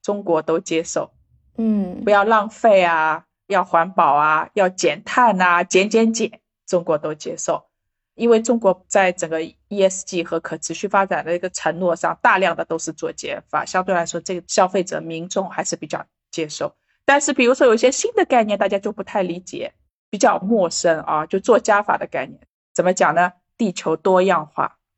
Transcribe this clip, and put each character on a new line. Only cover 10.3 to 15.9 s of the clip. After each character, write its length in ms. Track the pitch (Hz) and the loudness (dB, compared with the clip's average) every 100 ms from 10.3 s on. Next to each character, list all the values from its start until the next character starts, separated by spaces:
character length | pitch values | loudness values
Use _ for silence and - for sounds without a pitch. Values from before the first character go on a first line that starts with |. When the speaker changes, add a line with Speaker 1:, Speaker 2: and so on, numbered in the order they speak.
| 165 | -6
Speaker 1:
可 180 | - 160 | -6 -10
持 160 | - | -10
续 140 | 165 202 | -8 -2
发 180 | 196 196 | 0 0
展 200 | 165 151 | -2 -4
的 100 | 175 | -4
一 40 | |
个 100 | 185 | -6
承 280 | - 160 165 | -4 -4 -2
诺 160 | 180 | -2
上， 240 | 165 165 165 | -2 -4 0
大 160 | 240 196 | 2 2
量 180 | 185 170 | 2 -2
的 80 | |
都 160 | 170 165 | -6 -8
是 140 | - | -8
做 180 | 151 165 | -8 -10
减 320 | 156 147 147 - | -8 -10 -12 -6
法， 160 | 151 - | -6 -4
相 180 | 185 | -4
对 100 | 185 | -2
来 120 | 175 165 | -2 -2
说 160 | 170 | -8
这 180 | 165 180 | -8 -10
个 40 | - | -2
消 180 | - 185 | 0 2
费 160 | 202 | 0
者 200 | 180 156 | -2 -6
民 260 | 160 160 180 | -8 -10 -8
众 220 | 196 190 | -6 -6
还 120 | - | -6
是 140 | 151 170 | -6 -8
比 100 | |
较 180 | 151 | -8